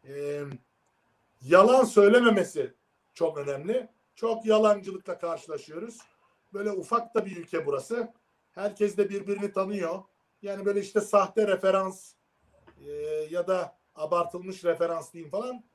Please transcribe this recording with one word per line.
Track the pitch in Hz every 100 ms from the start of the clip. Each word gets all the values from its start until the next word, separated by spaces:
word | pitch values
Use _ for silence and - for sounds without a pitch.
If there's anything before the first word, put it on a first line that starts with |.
| 135
Ee, | 143 143 147 143 135 _ _ _ _ _ _ _ _
yalan | 131 180 220 262
söylememesi | 254 214 202 247 233 208 175 151 127 _ _ _ _
çok | - 165 147
önemli. | 143 139 170 254 226 _ _
Çok | _ 226 226 220
yalancılıkla | 214 214 202 196 190 - 175
karşılaşıyoruz. | 170 165 160 147 - 160 226 - _ _ _ _ _
Böyle | 196 208
ufak | 190 175 233 233
da | - 190
bir | 170
ülke | 165 165 143
burası. | 139 - 233 226 _ _ _ _
Herkes | - 202 202 208 196
de | 196
birbirini | 196 196 202 202
tanıyor. | 196 190 202 165 185 - _ _ _
Yani | 202 196
böyle | 196 202
işte | 196 214
sahte | 202 208 190 - 214
referans, | 196 190 190 190 190 - _ _ _ _ _ - _ 143
e, | 147 151 156 151
ya | 175 175
da | 185 170 _ _
abartılmış | - 151 175 175 180 185 185
referans | 175 165 170 165 160
diyeyim | 170 156
falan. | 190 247 247 _